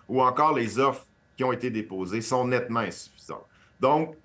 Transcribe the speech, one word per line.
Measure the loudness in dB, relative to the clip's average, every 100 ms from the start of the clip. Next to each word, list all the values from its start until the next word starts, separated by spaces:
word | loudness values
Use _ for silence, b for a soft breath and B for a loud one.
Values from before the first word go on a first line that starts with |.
| -4
ou | 2
encore | 2 4 4
les | 2 0 2
offres | 0 0 -10 _ _ -4
qui |
ont | -2
été | -2 -4
déposées | -6 -6 -6 -4 -4
sont | 0 0 2
nettement | 0 -2 -4
insuffisantes. | -4 -6 -12 -16 -14 -14 -14 b b _
Donc, | 2 2 0 -8